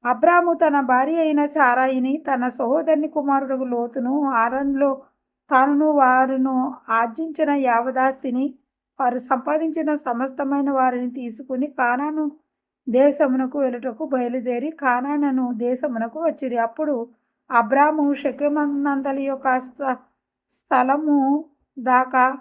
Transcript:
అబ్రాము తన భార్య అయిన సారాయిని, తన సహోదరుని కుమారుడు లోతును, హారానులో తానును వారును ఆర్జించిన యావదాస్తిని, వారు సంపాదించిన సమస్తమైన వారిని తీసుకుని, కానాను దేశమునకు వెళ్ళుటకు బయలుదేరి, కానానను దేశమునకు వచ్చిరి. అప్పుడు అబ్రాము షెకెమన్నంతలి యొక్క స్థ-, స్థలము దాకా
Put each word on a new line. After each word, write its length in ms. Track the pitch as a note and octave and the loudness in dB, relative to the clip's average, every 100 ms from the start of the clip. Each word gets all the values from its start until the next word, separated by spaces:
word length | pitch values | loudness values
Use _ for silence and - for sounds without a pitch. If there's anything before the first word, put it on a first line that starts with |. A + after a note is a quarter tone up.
అబ్రాము 480 | A#3+ A#3+ D#4 F4 F4 | -2 2 6 6 4
తన 280 | E4+ D#4+ C#4+ | 2 2 2
భార్య 360 | B3+ B3+ C#4 E4 | 2 2 2 2
అయిన 300 | D#4 D4 D4 | 2 2 0
సారాయిని, 760 | D4+ C4 B3 C4 C4 B3+ D4+ - | 2 2 4 2 0 -2 -2 -2
తన 160 | C4 B3 | -2 -2
సహోదరుని 600 | B3 A#3+ D4 D#4 D#4 D4+ | -2 0 0 2 0 0
కుమారుడు 560 | D#4 C#4 C#4 C4+ C4 | -2 0 0 0 -4
లోతును, 600 | C4 A#3+ A#3+ C4 A#3+ C#4+ C#4 | -2 -4 -4 -4 -2 -2 0
హారానులో 720 | A#3+ A#3 C4 C#4 C4+ C#4 C4+ - _ _ _ _ | 0 0 0 -2 0 0 -2 -10 _ _ _ _
తానును 360 | C4 C4+ C#4+ D#4 | 2 4 4 2
వారును 880 | D4 C4 B3+ C4 C4 C4 C4 C4 B3+ - | 4 4 4 2 0 0 0 -2 -6 -4
ఆర్జించిన 640 | A3+ A#3 A3+ D#4+ D#4 D4+ | -2 -2 -4 -8 -2 0
యావదాస్తిని, 1040 | C#4+ B3+ A#3 A#3+ B3+ C4 C4 C4+ B3 C#4+ - _ _ _ - | 0 2 0 0 0 -2 -2 -6 -4 -4 -6 _ _ _ -2
వారు 180 | B3+ B3 | -2 -2
సంపాదించిన 760 | - B3+ C#4+ D4+ D#4+ D#4 D4+ | -2 -2 0 -2 -2 -2 -2
సమస్తమైన 760 | D4 B3+ A#3 C4 C4 C#4 C#4+ C#4 | -2 -4 -4 -4 -4 -4 -2 0
వారిని 400 | C4+ B3+ B3 B3 | 2 0 0 -6
తీసుకుని, 560 | B3+ A#3+ A3+ C4 B3+ D4 | -8 -12 -12 -8 -6 -4
కానాను 640 | - A#3+ B3 D4 D#4 D4+ - _ _ _ _ - | -2 -2 0 -2 -4 -6 -8 _ _ _ _ -2
దేశమునకు 720 | A#3+ C#4+ C#4+ C#4+ C4 B3+ C#4+ | 2 2 4 0 0 -2 -2
వెళ్ళుటకు 480 | C4 A#3+ B3+ - D#4 | -2 -2 -8 -8 -4
బయలుదేరి, 640 | C4 A#3+ B3+ B3 A#3+ D4 | -4 -2 -4 -4 -4 -6
కానానను 840 | D#4+ C4+ B3 C4+ D4 C#4+ C4 B3 | -4 -2 0 -2 -2 0 0 -2
దేశమునకు 680 | A3 A#3+ B3 D4 A3+ A3+ D#4 | -2 -4 -2 -4 -4 -6 -2
వచ్చిరి. 380 | E4 D#4 C4 A#3+ | -4 -2 -4 -2
అప్పుడు 500 | A#3 A#3 D4+ B3+ A#3+ _ _ _ _ | -4 -2 -2 -2 -6 _ _ _ _
అబ్రాము 640 | A#3+ G#3+ C4+ D4 D#4 C#4+ | 0 2 4 4 2 0
షెకెమన్నంతలి 1120 | C#4 C#4 - D4 D4 D4 C#4+ C#4+ C#4 C4+ C4+ | 0 -4 -2 -2 0 -2 -2 -2 -2 -4 -4
యొక్క 380 | C4+ C4+ C4+ B3+ | -4 -2 0 -2
స్థ-, 360 | B3+ - C4+ B3 _ _ _ _ _ | -4 -8 -6 -6 _ _ _ _ _
స్థలము 960 | - _ C4 B3+ D4 D#4 C#4+ C4+ C#4+ D#4 _ _ - | -20 _ 2 2 2 2 2 4 0 -2 _ _ -8
దాకా 600 | B3 B3 B3+ C4 B3+ C#4 | 0 2 2 2 2 0